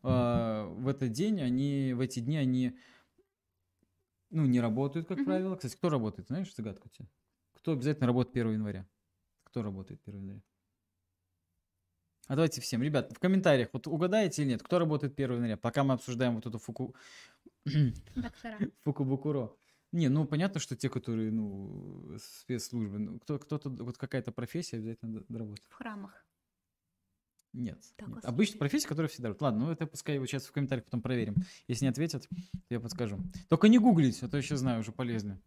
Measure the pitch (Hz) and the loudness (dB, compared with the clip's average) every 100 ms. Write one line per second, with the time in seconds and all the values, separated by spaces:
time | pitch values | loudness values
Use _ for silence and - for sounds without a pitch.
0 | 131 127 120 117 113 107 104 - 127 139 | 4 4 4 4 2 -2 -4 -4 -2 0
1 | 131 113 202 208 127 123 143 139 135 120 | 0 0 0 2 2 2 2 0 0 0
2 | 127 127 117 156 131 127 127 127 - - | -2 -2 -2 2 2 4 2 -2 -20 -20
3 | _ _ _ _ _ _ _ _ _ _ | _ _ _ _ _ _ _ _ _ _
4 | _ _ _ 160 139 123 117 110 139 151 | _ _ _ 2 4 4 2 0 -2 -2
5 | 160 196 277 190 185 185 127 - 175 147 | -6 -2 0 0 0 -4 -8 -2 0 2
6 | 110 - - 151 190 - 107 95 - _ | 0 -6 -8 -6 -6 -8 -10 -10 -18 _
7 | - _ _ _ _ _ - 147 131 147 | -20 _ _ _ _ _ -2 0 0 2
8 | 123 123 123 123 113 110 107 95 95 _ | 2 4 2 0 0 0 -2 -6 -12 _
9 | _ _ _ _ _ - 104 95 92 - | _ _ _ _ _ -6 -6 -8 -12 -14
10 | - 101 98 101 _ _ _ _ _ _ | -14 -12 -12 -14 _ _ _ _ _ _
11 | _ _ _ _ _ _ _ _ _ _ | _ _ _ _ _ _ _ _ _ _
12 | _ _ - 139 165 - - 117 143 147 | _ _ -4 2 2 0 -4 0 2 0
13 | - - 185 190 185 135 113 131 160 165 | -2 -2 2 4 6 4 4 -4 -4 0
14 | 180 214 196 - 143 117 - 175 165 147 | 2 4 2 2 0 0 0 2 2 2
15 | 143 - 131 120 120 107 117 127 139 127 | -2 -2 -2 0 0 0 0 2 2 2
16 | - 120 123 117 113 110 - 110 131 - | -2 0 0 0 -4 -8 -10 -8 -8 -10
17 | - - - _ - _ 147 151 135 - | -20 -20 -20 _ -20 _ -2 2 2 0
18 | - - 240 - 233 214 214 _ - 139 | -10 -8 -8 -10 -14 -6 -6 _ -4 -2
19 | 135 135 151 143 110 - _ _ _ 170 | 0 0 0 -2 -4 -8 _ _ _ 2
20 | 147 143 151 151 196 180 - 131 131 127 | 4 4 2 2 0 -2 -6 -4 -2 -2
21 | - 113 110 110 107 98 98 98 95 92 | -2 -2 0 0 -2 -6 -10 -10 -12 -14
22 | 87 90 - - - 123 - 120 104 104 | -14 -14 -16 -20 -6 -6 -4 -4 -4 -4
23 | 107 123 - 143 - 151 139 123 120 - | -6 -8 -8 -8 -4 -6 -6 -8 -10 -8
24 | 127 131 120 107 120 170 175 117 110 113 | -4 -4 -4 -8 -6 -6 -6 -8 -8 -8
25 | 117 110 - 113 107 101 _ - 240 208 | -10 -10 -10 -10 -10 -12 _ -14 -12 -12
26 | 196 - _ _ _ _ _ _ _ _ | -14 -18 _ _ _ _ _ _ _ _
27 | _ _ _ _ _ 127 120 - - - | _ _ _ _ _ -8 -8 -8 -18 -16
28 | - 113 127 123 208 - 143 302 - 156 | -14 -10 -6 0 0 2 0 0 -2 -2
29 | 156 - 120 98 147 107 143 160 156 - | -2 -2 -6 0 0 2 0 -2 -6 -6
30 | - 143 127 139 - - 135 131 - 123 | -4 -2 -2 -4 -4 -4 -2 -2 -2 -4
31 | 117 123 107 104 185 - - 117 135 123 | 0 0 2 0 -2 -10 -6 0 0 0
32 | 165 135 - - - - _ 120 117 - | -2 -4 -8 -10 -8 -12 _ -4 -4 -4
33 | 117 98 180 - - 160 214 240 226 170 | -4 -2 -6 -8 2 8 10 10 10 8
34 | 135 113 123 143 127 139 131 117 110 110 | 6 4 -4 -4 -2 0 0 0 -4 -4
35 | 123 113 104 98 | -2 -2 -4 -10